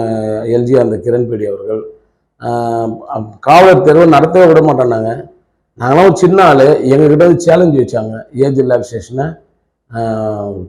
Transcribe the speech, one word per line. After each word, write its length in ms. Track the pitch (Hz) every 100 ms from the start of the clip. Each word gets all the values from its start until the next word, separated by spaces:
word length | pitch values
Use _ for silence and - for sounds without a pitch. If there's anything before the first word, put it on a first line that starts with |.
| 117 113 110 107 113
எல் 180 | 120
ஜி 140 | 120 131
அந்த 180 | 117 107
கிரண்பேடி 500 | 120 120 117 110 104
அவர்கள், 340 | 98 101 110 107 - _ _ _ _
அஹ், 500 | 120 120 117 117 113 - -
அப்-, 320 | 135 110 -
காவலர் 420 | 135 165 190 180
தேர்வை 260 | 160 156 170
நடத்தவே 400 | 143 160 185 175
விட 140 | 160
மாட்டேன்னாங்க. 500 | 151 135 123 113 110 120 - _ _ _ _ -
நாங்களாம் 280 | 123 151 190
ஒரு 100 | -
சின்ன 280 | 175 190
ஆளு, 220 | 180 139 135 147
எங்ககிட்ட 420 | 127 139 151 151 175
வந்து 200 | 175 170
சேலஞ்சு 320 | 165 175 143
வச்சாங்க, 360 | 120 117 110 110 -
ஏஜ் 260 | 123 139 135
ரிலாக்ஸேஷனை, 640 | 127 120 - 113 - 123 151 160 _ _ _ _ _
அஹ், 640 | 117 113 110 107 104 104 98